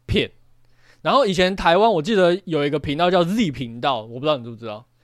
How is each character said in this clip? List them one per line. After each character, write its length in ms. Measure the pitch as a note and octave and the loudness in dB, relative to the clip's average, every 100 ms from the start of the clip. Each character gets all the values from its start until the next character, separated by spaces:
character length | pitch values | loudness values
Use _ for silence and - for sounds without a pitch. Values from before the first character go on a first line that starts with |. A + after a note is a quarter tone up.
| - | -4
片。 240 | - F#2+ - _ _ _ _ _ _ | -2 -2 -8 _ _ _ _ _ _
然 100 | D#3 | 0
后 140 | B3 A3+ | 2 2
以 80 | |
前 200 | F3+ F#3 | 2 0
台 220 | F#3+ F3+ F3 | 2 2 4
湾 160 | A3+ | 4
我 80 | F3+ | 2
记 140 | D3+ | 0
得 260 | G#3 F3 F#3 F#3 | 2 2 2 -2
有 180 | D#3 | -2
一 60 | C#3+ | -2
个 80 | D3 | -2
频 180 | D3+ C#3+ | -4 0
道 140 | F3+ | 2
叫 120 | F3+ | 2
Z 280 | E3+ A3 F#3+ | 2 2 0
频 320 | B2 A#2+ A#2 | -2 -8 -4
道， 180 | C#3+ A#2+ | -4 -4
我 180 | A2+ A#2+ | -6 -4
不 20 | |
知 60 | D3+ | -2
道 120 | C#3+ | -2
你 60 | |
知 40 | A#2 | -4
不 80 | A2 | -12
知 80 | |
道。 220 | A2+ G#2+ - _ | -12 -12 -16 _